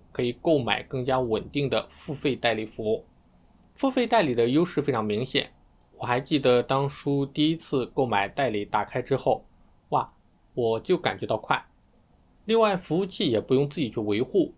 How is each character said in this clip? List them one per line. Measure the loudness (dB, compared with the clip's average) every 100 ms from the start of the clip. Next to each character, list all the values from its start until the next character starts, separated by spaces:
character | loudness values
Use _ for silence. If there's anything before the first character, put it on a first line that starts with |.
| -8
可 | -4
以 | -4
购 | -2 0 2
买 | 2 -2
更 | -2 -4
加 | 0 0
稳 | 0 -2 -2
定 | -2 0
的 | 0 -2
付 | -10 -12
费 | -4 -2 0
代 | 0
理 | 0 -4
服 | -6
务。 | -2 -2 -4 _ _ _ _ _ _
付 | -4 -2
费 | 0 2
代 | 2
理 | 2 2
的 | 2
优 | 4
势 | 2 0
非 | 0
常 | 0
明 | 0 -2 -2
显， | -2 -4 -8 _ _ _ -10
我 | -2
还 | -2
记 | 0 2
得 | 4 4
当 | 4 0 0
初 | -4 -2 -2 -2
第 | 0 0
一 | 0
次 | -2 -4 -2
购 | -2 0
买 | 2 0
代 | 0 0
理 | -2
打 | -2 -4 -4
开 | -6
之 | -2 0
后， | 2 0 -2 _ _ _ _
哇， | -2 -2 -8 _ _ _
我 | -2 0 0
就 | 0 0
感 | 0 -4
觉 | -4
到 | -4
快。 | 0 -2 -4 _ _ _ _ _ _ _ -2
另 | 2
外 | 2 0
服 | -2 -2
务 | -2
器 | -2 0
也 | 0
不 | 2
用 | 2 2
自 | -2
己 | -4
去 | -2
维 | -2 0
护， | 2 2 0